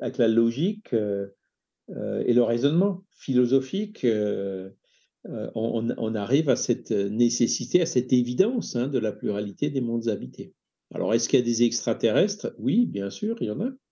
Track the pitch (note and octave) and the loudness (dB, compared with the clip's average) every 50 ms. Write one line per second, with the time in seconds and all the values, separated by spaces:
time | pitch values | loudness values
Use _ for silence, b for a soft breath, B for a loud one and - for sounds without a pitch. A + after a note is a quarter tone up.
0 | C3 A#2+ - - A#2+ A2+ A2 A2+ A#2 A#2 A#2 C3 E3 G#3 G#3+ - - - A#2+ A2 | -6 -4 0 2 4 4 6 4 4 4 2 0 0 -2 -2 -4 -6 -2 -2 0
1 | G#2+ G#2 G2+ G2 G2 G2 - _ _ _ _ _ _ _ _ _ _ - F#3 - | 0 0 -2 -4 -4 -6 -10 _ _ _ _ _ _ _ _ _ _ -12 -10 -8
2 | A2 G#2 G#2 G#2 - - A#2 A#2+ A#2+ A2 A#2 A#2+ B2+ D3 D#3 F3 G3 G#3 F#3 - | -6 -4 -4 -2 0 2 4 4 4 2 2 2 2 2 2 4 2 2 0 -2
3 | - _ _ _ - - C3 B2 B2 A#2+ C3 C3+ C3 - - G3 G#3+ G3+ - - | -8 _ _ _ -4 0 2 2 4 4 4 2 0 0 -4 -4 -4 -6 -6 -2
4 | - A#2+ A2 G#2+ G#2 G#2 G2+ G2+ G2 G2 F#2+ F#2 F#2 G2 - _ _ _ _ _ | 0 0 2 2 0 0 -2 -2 -4 -4 -6 -6 -8 -10 -14 _ _ _ _ _
5 | _ _ _ _ - G3+ C#3+ A2 G#2+ - - A2+ A2+ A#2 A#2+ A2+ A2+ A#2 A#2+ - | _ _ _ _ -14 -10 -8 -8 -8 -6 -4 -4 -2 -2 -2 -2 -2 -2 -2 -2
6 | A2+ A2 A2+ G#2+ G2+ F#2 B2+ D3+ D#3 C#3+ A#2+ - - - A#2 - - - A2+ G2+ | -2 -4 -2 -2 -2 0 2 2 2 2 0 0 2 -2 -2 -2 -2 -2 -2 0
7 | G2 G2 G#2+ A2+ A#2+ A#2 A#2 - A#2+ - - - - - - F3+ F3 F3 - B2+ | 0 0 2 2 2 2 4 2 0 0 0 -2 -4 2 2 2 2 2 0 0
8 | B2 - C3 B2 B2 B2 B2 B2+ F#3+ A#3 C4+ A#3 E3+ - - A#2+ B2 C#3 C#3+ A#2+ | 0 2 4 2 2 2 2 2 2 2 2 -2 -4 -4 -2 -2 -2 0 -2 -2
9 | G#2+ G#2+ G#2 - B2 A2+ G2+ G#2 G#2+ G2+ F#2 - C#3+ D3+ C#3 C3+ A#2+ A#2 A#2 A#2 | -2 -2 -4 -4 -4 -4 -2 -2 -4 -6 -6 -4 -4 -2 -2 -2 -2 -2 -2 -2
10 | A2+ A#2 G#2 G2 A#2+ B2+ - - C3 - - _ _ _ _ _ _ - - F2 | -2 -2 -2 -2 -4 -10 -10 -12 -14 -14 -14 _ _ _ _ _ _ -12 -6 -4
11 | F2+ F#2 A2+ A#2 - - - B2+ A#2 A#2 A#2 A2+ A#2+ A#2 - - - A#2+ G#2+ - | -2 0 0 0 0 2 2 2 4 2 2 2 2 2 0 0 -2 -4 -2 0
12 | - A2+ G#2+ C3+ F#3 G3+ - - - - - - G#2+ C3 E3 A#3 B3 E3+ - G2+ | 0 2 4 4 2 2 0 -4 -8 -8 -8 -4 -2 0 2 2 2 0 0 -4
13 | G2 G2+ - - G3+ A3 A#3 - - G#2+ G#2+ - G#3 C4+ C4+ - _ _ | -4 -6 -6 -4 -4 -4 -4 -2 -4 -4 -4 -4 -4 -6 -6 -8 _ _